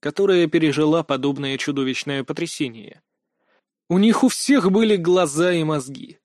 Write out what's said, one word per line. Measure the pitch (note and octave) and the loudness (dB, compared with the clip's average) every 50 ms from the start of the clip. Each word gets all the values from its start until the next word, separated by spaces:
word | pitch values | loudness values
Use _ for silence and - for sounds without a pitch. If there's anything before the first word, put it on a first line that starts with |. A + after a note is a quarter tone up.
которая | - D3 D3 - G3 G3+ F#3+ F3+ E3+ | -8 -8 -2 0 2 2 4 2 2
пережила | D#3+ D#3 E3+ D#3+ D#3 C#3 C#3+ D#3 D3+ D#3 E3+ D#3 | 2 2 2 2 2 2 2 2 2 2 0 0
подобное | - C#3+ C3 C3 C#3 C#3+ D3+ D3 C#3 C3+ C3+ | -2 -4 -2 -2 -2 -2 -2 -6 -6 -6 -6
чудовищное | - - C#3 C#3 C3+ C3 B2+ - - C#3+ C#3+ C#3 C3 | -4 -4 -4 -2 -2 -4 -4 -6 -6 -6 -6 -6 -6
потрясение. | - C#3+ C3 E3+ E3+ - - D3+ B2+ A2+ A2+ G2+ - - _ _ _ _ _ _ _ _ _ _ _ _ _ _ _ _ _ _ _ | -6 -8 -8 -8 -8 -6 -8 -8 -8 -8 -14 -20 -20 -20 _ _ _ _ _ _ _ _ _ _ _ _ _ _ _ _ _ _ _
У | F3 F#3 | 2 4
них | G3+ A3+ A3 - - | 4 4 4 4 2
у | B3+ | 2
всех | - - - - C#4 C4+ E3+ F#3+ F#3+ | 0 0 0 2 2 2 4 2 2
были | G#3+ A3+ A3 G#3 | 2 4 2 2
глаза | F#3+ E3 E3+ F3+ F#3 F3+ D3+ C#3 D3+ F3 F3+ F3+ | 2 2 2 2 2 2 0 0 0 0 0 2
и | E3+ D#3 | 0 0
мозги. | D#3 D#3 D3 B2+ C3 C#3 B2 - - - _ | -2 -2 -4 -4 -8 -14 -16 -16 -18 -20 _